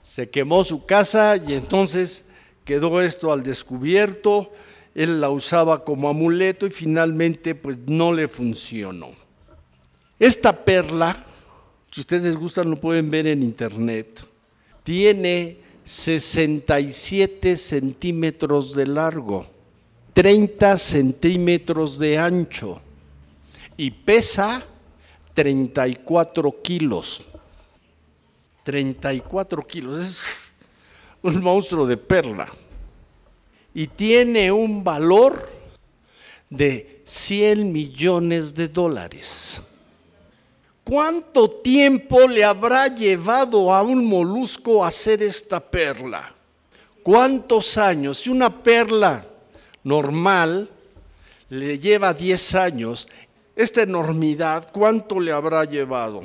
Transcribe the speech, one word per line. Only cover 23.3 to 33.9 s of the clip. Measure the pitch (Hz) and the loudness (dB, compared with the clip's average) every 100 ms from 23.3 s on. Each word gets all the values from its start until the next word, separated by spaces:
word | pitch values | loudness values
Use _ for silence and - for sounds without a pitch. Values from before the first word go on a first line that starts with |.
| _ _ - - - | _ _ -20 -20 -8
y | 139 | -8
pesa | - - 220 220 - 202 247 - - _ _ _ _ _ | -6 2 4 4 -2 -2 -4 -12 -20 _ _ _ _ _
treinta | - 143 135 131 139 127 | -2 0 0 -2 -2 -4
y | |
cuatro | 123 - 170 165 - 147 - | -4 -2 0 0 0 -2 -4
kilos. | - 175 156 92 - - - - _ - _ _ _ _ _ _ _ _ _ _ | -8 -4 -2 -4 -6 -12 -16 -20 _ -20 _ _ _ _ _ _ _ _ _ _
Treinta | - 143 135 131 143 | -6 -4 -4 -4 -6
y | 135 | -6
cuatro | - 185 190 160 | -6 -8 -6 -8
kilos, | 143 175 127 147 | -10 -14 -10 -10
es | 185 170 - - - _ _ _ _ _ _ _ | -10 -8 -8 -10 -16 _ _ _ _ _ _ _
un | 185 165 | -4 -2
monstruo | 180 190 190 170 131 | 2 0 0 -2 0
de | 120 | -2
perla. | - 185 139 101 - - _ - - _ _ _ _ _ _ _ _ | 0 0 0 -8 -12 -16 _ -20 -20 _ _ _ _ _ _ _ _
Y | - | -10
tiene | 156 | -10